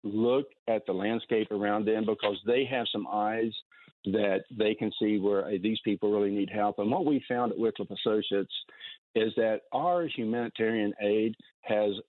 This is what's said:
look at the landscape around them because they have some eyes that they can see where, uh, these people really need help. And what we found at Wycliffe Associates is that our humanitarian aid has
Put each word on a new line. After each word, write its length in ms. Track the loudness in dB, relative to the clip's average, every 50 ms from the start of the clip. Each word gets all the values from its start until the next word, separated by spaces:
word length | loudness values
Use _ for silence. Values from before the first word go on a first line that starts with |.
| -6
look 420 | -4 0 2 2 4 2 2 0 -2 -12 _ _ -2
at 180 | -2 -2 -2
the 60 | -4
landscape 580 | -4 -2 -2 -2 -2 -2 -2 -2 0 0 0 -2
around 360 | -2 -2 0 0 0 0 2
them 200 | 0 0 0 0
because 300 | -2 -2 0 -2 -2 -2 -2 0
they 180 | 0 2 2 2 0
have 160 | -2 -4 -4 -2
some 160 | -4 -6 -6 -2
eyes 420 | -2 0 0 0 0 0 -2 -2 -4 -8 -16 _ -20 -20 -20 -20 _ _ -4
that 360 | 0 0 2 4 4 2 0 -2 _
they 240 | -2 2 2 2 2
can 160 | 2 -2 -4 0 0
see 180 | 2 2 2 4
where, 280 | 4 4 2 2 0
uh, 40 | 0 -2 0
these 160 | 0 0 -2 0 0
people 260 | -2 -2 0 2 2
really 240 | 2 2 2 2 2
need 160 | 0 -2 -2
help. 300 | 0 0 0 0 0 0
And 100 | 0 0
what 160 | 0 2 2
we 180 | 2 2 0 0 -2
found 240 | -2 0 0 0
at 60 | 0 0
Wycliffe 320 | 0 0 0 -2 -8 -8
Associates 640 | -8 -4 0 0 0 0 0 0 -2 -2 -2 -2 -8 -12 -12 -14 -20 -20 -20 -20 -20 -20 _ _ _
is 180 | 0 0 0 0
that 240 | 0 0 0 0 -2 -6 _
our 340 | -4 -2 0 0 0 0 -2
humanitarian 880 | -4 -4 -4 -4 -2 -2 -2 -4 -4 _ -2 0 0 2 2 0 0 -2 -2
aid 360 | 0 0 2 2 2 0 -2 _ -16 -20 _ _
has 320 | -4 -2 0 2 2 0 -2 -4 -10